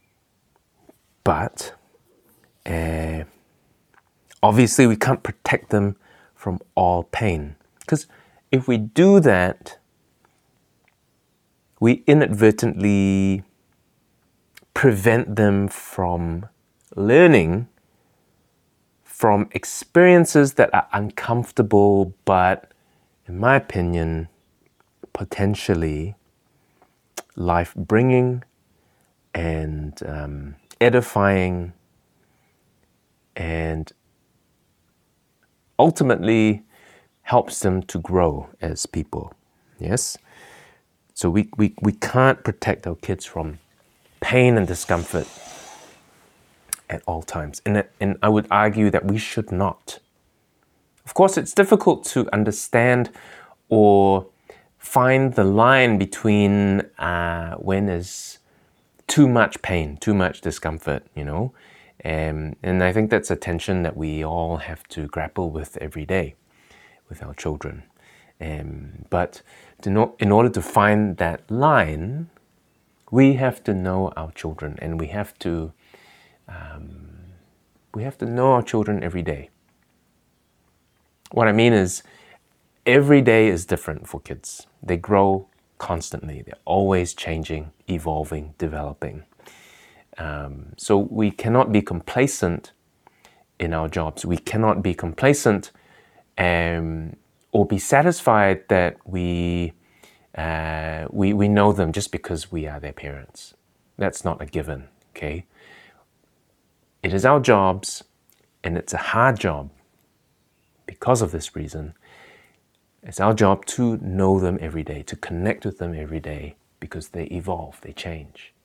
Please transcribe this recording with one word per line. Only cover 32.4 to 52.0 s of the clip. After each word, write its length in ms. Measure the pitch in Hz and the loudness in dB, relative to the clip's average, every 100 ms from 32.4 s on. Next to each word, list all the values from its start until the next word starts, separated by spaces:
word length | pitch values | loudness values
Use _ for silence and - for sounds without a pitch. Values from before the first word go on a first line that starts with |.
| _ _ _ _ _ _ _ _ _ - | _ _ _ _ _ _ _ _ _ -10
and 560 | 82 82 80 80 78 - _ _ _ _ _ _ _ _ _ _ _ _ _ _ _ _ _ - | -6 -4 -4 -6 -8 -16 _ _ _ _ _ _ _ _ _ _ _ _ _ _ _ _ _ 2
ultimately 840 | 147 160 139 117 92 113 110 104 - _ _ _ _ _ | 2 2 0 2 2 4 4 0 -6 _ _ _ _ _
helps 360 | - 120 - - | 0 0 0 -2
them 240 | 98 92 | -2 -2
to 160 | 90 92 | -4 -8
grow 500 | 82 92 85 71 - _ | -2 2 2 0 -10 _
as 240 | 82 80 - | -10 -8 -8
people. 480 | - 71 - - - _ _ _ - | -8 -8 -10 -12 -16 _ _ _ -10
Yes? 400 | 80 107 - - _ - - - - _ _ _ _ | -4 -4 -4 -10 _ -20 -20 -20 -20 _ _ _ _
So 160 | - 90 | -4 0
we, 200 | 90 107 - | 0 0 0
we, 180 | 104 - | -2 0
we 100 | 104 | -2
can't 520 | 101 - 123 131 127 | -2 -2 2 2 2
protect 440 | - 104 - 95 - | -4 -4 -4 -4 -6
our 80 | 82 | -8
kids 300 | - 92 - | -8 -8 -8
from 340 | - 80 78 _ _ _ _ _ _ | -10 -10 -12 _ _ _ _ _ _
pain 360 | - 127 123 113 | 0 4 4 4
and 80 | 92 | 0
discomfort 600 | 90 - 87 80 87 - - - - - - - _ _ _ _ _ _ _ _ - - | -4 -4 -4 -4 -6 -8 -12 -20 -20 -20 -20 -20 _ _ _ _ _ _ _ _ -12 -10
at 140 | 82 - | -10 -8
all 160 | 82 | -10
times. 400 | 82 87 76 - - | -8 -10 -10 -8 -2
And, 200 | 104 98 - | -2 -2 -4
and 180 | 98 95 | -4 0
I 60 | 107 | 2
would 180 | 107 104 | 2 2
argue 400 | 101 107 107 104 | 2 2 2 2
that 160 | 95 95 | 2 0
we 140 | 107 | -4
should 320 | - - 107 | -4 -8 -6
not. 480 | 90 98 - - - _ _ _ _ _ _ _ _ _ _ - | -2 -2 -4 -14 -20 _ _ _ _ _ _ _ _ _ _ -4
Of 80 | |
course, 240 | - 190 190 | 2 4 2
it's 160 | 127 | 0
difficult 500 | - 196 202 - 151 | 2 4 4 4 0